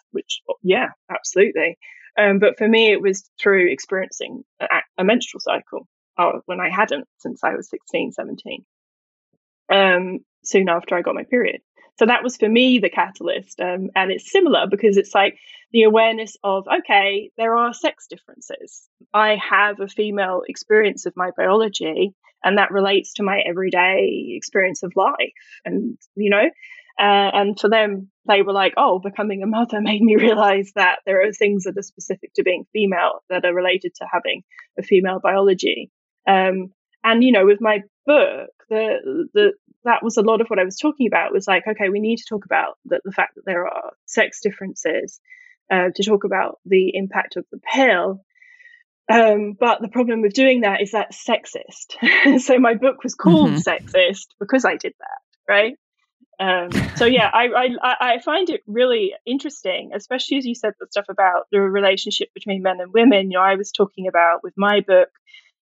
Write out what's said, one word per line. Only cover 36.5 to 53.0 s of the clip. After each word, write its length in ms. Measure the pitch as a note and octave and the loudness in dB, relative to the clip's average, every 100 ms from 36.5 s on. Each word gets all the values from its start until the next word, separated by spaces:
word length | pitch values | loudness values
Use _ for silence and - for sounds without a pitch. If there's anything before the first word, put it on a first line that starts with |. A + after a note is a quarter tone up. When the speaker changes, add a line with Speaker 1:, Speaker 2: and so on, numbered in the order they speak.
| F#3+ F#3 _ _ _ | -2 -8 _ _ _
Speaker 1:
and, 200 | A3+ A3+ | 0 4
you 80 | B3+ | 4
know, 120 | G#3+ G3 | 6 6
with 140 | G#3 | 4
my 200 | A3 G#3 G3+ _ C4+ | 2 -2 -4 _ 2
book, 420 | D4 G3 - - _ - | 4 4 0 -14 _ -6
the, 580 | A3 A3 - C3+ D#3 - G#3 | -4 -2 -4 -4 -6 -2 2
the, 160 | G3+ - _ _ | 2 0 _ _
that 200 | A#3+ A3+ | -2 -2
was 140 | A3+ A3 | 0 0
a 60 | |
lot 180 | G#3+ A3 | 2 2
of 60 | A3+ | 0
what 100 | G3+ | -2
I 60 | |
was 140 | F#3 - | -2 -2
talking 280 | D4+ D4 A3+ | -4 0 0
about 280 | E3+ - | 0 -2
was 140 | G3 G3 | -4 0
like, 200 | F3+ A3 | -2 -2
"Okay, 220 | G#3+ G3 | -4 -2
we 100 | G3+ | -2
need 160 | G#3+ A#3 | -2 -4
to 60 | - | -6
talk 160 | G#3+ - | -12 -4
about 320 | - - - - | -2 -2 -8 -6
the, 160 | - | -6
the 80 | G3 | -6
fact 240 | G3 - - | -6 -6 -6
that 100 | F#3+ | -6
there 220 | F3 F#3 | -6 -4
are 240 | - - - - | -8 -12 -18 -8
sex 340 | - - - | -2 -2 -2
differences, 800 | G3+ - F#3+ - D#3+ - F#3+ - _ - _ _ - | -8 -8 -14 -8 -6 -6 -10 -16 _ -20 _ _ -4
uh, 200 | F#3 F3+ | 0 0
to 100 | F3+ | -2
talk 200 | G#3 G3+ | 0 0
about 360 | G3+ F#3+ - - F3 | 0 -4 -4 -8 0
the 300 | F#3+ F#3+ G3 | 2 2 -2
impact 400 | G3 G#3 - F3+ | -4 -6 -6 -10
of 100 | - | -12
the 80 | - - | -14 -6
pill." 500 | B3+ C4 F3+ F#3 G3 _ _ _ _ - _ _ _ - | 2 2 2 0 -6 _ _ _ _ -20 _ _ _ 0
Um, 440 | A#3 A3+ G#3 G#3 G3+ | 4 6 4 -2 -2
but 220 | A#3+ G#3 | 0 0
the 60 | G#3 | -2
problem 320 | B3 A#3+ A3+ | -2 -2 0
with 120 | G#3 | 0
doing 280 | A3+ C4 B3 | 4 4 4
that 200 | G#3 G3 | 2 -2
is 100 | G3+ | -2
that's 320 | G#3+ - - - | -4 -6 -10 -4
sexist. 1120 | A3+ - - - - - - A#3 - C#4 B3+ | -4 -4 -16 -16 -20 -20 -4 0 2 4 2
<laughs> 20 | |
So 160 | C4 B3+ | 4 4
my 160 | A#3+ A#3 | 4 2
book 280 | C4 B3+ | 0 -2